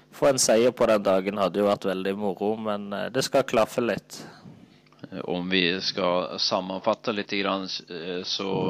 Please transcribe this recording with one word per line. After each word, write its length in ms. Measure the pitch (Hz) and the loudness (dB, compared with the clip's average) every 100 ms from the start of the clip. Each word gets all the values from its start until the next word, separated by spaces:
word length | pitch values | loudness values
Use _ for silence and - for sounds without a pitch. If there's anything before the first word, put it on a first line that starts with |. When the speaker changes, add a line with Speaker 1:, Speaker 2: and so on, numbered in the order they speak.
| _ | _
Speaker 1:
få 140 | - 147 | 2 2
en 120 | 131 | 4
seger 320 | - 110 123 | 4 6 4
på 140 | - 113 | 4 4
den 180 | 107 | 4
dagen 340 | 101 95 95 101 | 4 2 2 0
hade 220 | 92 98 | 0 2
ju 60 | 101 | 2
varit 200 | 101 98 | 2 0
väldigt 320 | 95 95 101 | -2 -2 -2
moro, 380 | 104 87 104 110 | -4 -2 -2 -2
men, 380 | 110 104 101 | -4 -4 -6
eh, 120 | 98 95 | -6 -4
det 160 | 127 | -2
ska 200 | - 139 | 2 2
klaffa 380 | - 117 107 - | 2 2 2 0
lite. 340 | 117 95 - - - - - - - - _ _ - 92 | -2 -2 -6 -16 -16 -20 -20 -20 -20 -20 _ _ -14 -10
Speaker 2:
Om 260 | - 90 90 | -6 -4 0
vi 320 | 95 87 95 | 2 2 0
ska 480 | 95 101 90 90 87 95 | -2 0 0 0 -2 -2
sammanfatta 720 | - 104 92 92 113 104 - | -2 -2 -4 -4 -2 -2 -4
lite 260 | 104 95 101 | -6 -4 -2
grann, 260 | 98 95 | 0 -2
eh, 600 | 92 - - 87 87 90 | -4 -10 -10 -10 -8 -6
så 300 | 95 - 98 95 | -6 -6 -4 -2